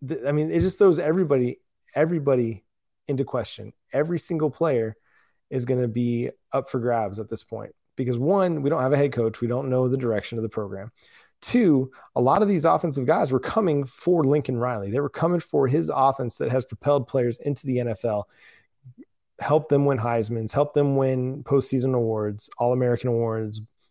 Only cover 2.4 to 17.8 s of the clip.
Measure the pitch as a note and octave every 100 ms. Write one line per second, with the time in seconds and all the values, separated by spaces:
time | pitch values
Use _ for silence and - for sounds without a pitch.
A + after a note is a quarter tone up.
2.4 | A#2 A2 _ _ _ _ - C3+ C3+ B2
3.4 | - - G2+ - _ C3 D#3 E3+ - E3
4.4 | D3+ - E3 B2+ A2 A2 _ _ _ _
5.4 | - C3 A#2+ B2+ B2 A2 A#2+ A#2+ B2 -
6.4 | _ C3+ C3 C3 A#2+ A#2 G#2 G2+ G#2 A2
7.4 | - G#2+ G#2 - _ - B2+ A#2+ C#3 G3
8.4 | F3+ D#3 C#3 D#3+ C3 C#3+ C#3+ B2+ A2+ G#2+
9.4 | A#2 A#2+ C#3 B2+ B2+ C3+ B2 G#2+ - A#2
10.4 | A2 A2 G2+ F#2+ G#2+ - _ - _ _
11.4 | - B3 G3+ C#3 C3 - - C3 B2 F3
12.4 | G#3 F#3 D#3+ D#3+ E3+ C#3 B2+ F3 D3 C3
13.4 | - - F#3+ C#3+ C3 - - F3 C3+ D3
14.4 | C3 B2 B2 A#2 G2 B2 C#3+ - E3+ F3
15.4 | - D3+ C3+ C#3 D#3 C#3 C3+ B2+ B2 -
16.4 | C#3 B2+ - A2+ C#3+ C#3+ A#2+ C3+ A#2+ A#2
17.4 | C#3+ C#3 C#3 B2